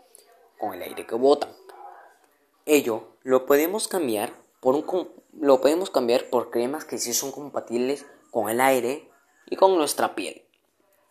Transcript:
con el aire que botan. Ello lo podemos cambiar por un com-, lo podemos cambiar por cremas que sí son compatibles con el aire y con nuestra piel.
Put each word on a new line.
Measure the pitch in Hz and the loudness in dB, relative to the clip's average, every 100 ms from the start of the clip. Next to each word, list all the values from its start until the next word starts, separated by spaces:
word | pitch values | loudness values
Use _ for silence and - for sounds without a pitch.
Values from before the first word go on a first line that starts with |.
| _ - _ _ _ _ | _ -20 _ _ _ _
con | 104 | -10
el | 90 | -8
aire | 87 - 87 | -12 -12 -8
que | 117 | 0
botan. | 135 147 - - - - - - - _ _ _ _ _ - | 4 4 0 -10 -20 -20 -20 -20 -20 _ _ _ _ _ 2
Ello | 147 123 110 - _ | 2 2 -4 -8 _
lo | 131 127 131 | 0 2 4
podemos | 143 165 208 - | 4 4 -2 -4
cambiar | 185 139 110 117 - _ _ | -2 -2 -2 -4 -8 _ _
por | 131 143 | 0 0
un | |
com-, | 156 180 160 - _ - | 0 -4 -6 -12 _ -2
lo | 143 131 | 4 6
podemos | 139 165 190 | 4 2 0
cambiar | 139 120 123 - | -2 2 0 0
por | 123 113 | -2 -2
cremas | 117 123 147 - | -4 -4 -6 -10
que | 113 | -8
sí | 120 | -4
son | 117 139 | -4 -6
compatibles | 135 143 - - 117 127 143 - - _ | -10 -10 -10 -6 -2 -2 -4 -8 -20 _
con | 120 104 | -4 -2
el | 120 | 2
aire | 131 131 117 147 - _ _ _ - | 2 2 0 -6 -12 _ _ _ -12
y | - | 2
con | 190 185 | 4 4
nuestra | 143 - 113 | 0 -2 -4
piel. | - 85 - _ _ _ _ _ _ _ | -4 -10 -12 _ _ _ _ _ _ _